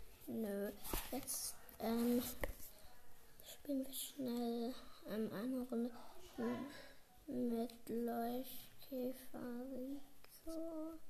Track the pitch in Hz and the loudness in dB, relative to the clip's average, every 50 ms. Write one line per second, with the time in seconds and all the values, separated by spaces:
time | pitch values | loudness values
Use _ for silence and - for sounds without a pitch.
0 | - - - - - - 240 226 220 202 202 202 196 208 - - - - - - | -6 -6 -8 -8 -6 -2 0 0 2 2 2 2 2 0 0 -2 -2 2 2 2
1 | - - - 262 294 - - - - - - - - - - - - 220 233 233 | 2 2 0 -2 0 0 -2 -2 -2 -2 -4 -6 -8 -10 -4 0 2 4 6 8
2 | 233 240 240 247 247 247 247 - - - - - - - - - - - - - | 8 8 8 8 6 4 2 2 2 2 2 0 -4 -6 -6 -8 -10 -10 -8 -8
3 | - - - - - - - - - - - - - 285 277 262 262 262 262 262 | -6 -6 -6 -6 -8 -12 -12 -12 -12 -12 -10 -6 -2 2 2 2 2 0 0 -2
4 | 262 - - 285 262 247 240 240 240 233 233 240 233 240 262 - - - - - | -4 -2 -2 0 0 2 2 2 2 2 2 2 2 0 0 -2 -4 -8 -8 -8
5 | - 302 190 220 220 214 - 185 220 254 262 254 247 254 240 233 233 247 - - | -4 -2 0 2 2 2 2 2 2 2 2 2 2 2 4 4 4 2 0 -2
6 | - - - - - - - - 226 233 247 233 247 285 - - - - - - | -6 -6 -6 -6 -6 -6 -2 0 2 2 2 0 -2 -4 -6 -10 -10 -12 -12 -12
7 | - - - - - 311 254 247 247 240 233 226 233 240 233 233 - - 220 233 | -14 -14 -16 -12 -6 -2 0 2 4 4 4 4 2 0 -2 -6 -4 -2 0 2
8 | 233 233 233 233 233 233 240 254 262 - - - - - - - - - 269 254 | 2 2 2 2 2 2 2 0 0 -2 -4 -6 -6 -6 -10 -12 -8 -4 -2 0
9 | 247 254 254 - - - - 240 240 247 240 240 254 269 269 247 254 269 285 285 | 0 0 0 -2 -4 -4 -4 -2 -2 -2 -2 -2 -2 -2 -2 -2 -2 -2 -2 -2
10 | 285 - - - - - - - - 320 330 320 330 330 330 311 311 320 330 320 | -4 -6 -8 -10 -12 -12 -14 -8 -4 -2 -2 0 0 0 0 0 -2 -2 -2 -4
11 | - | -4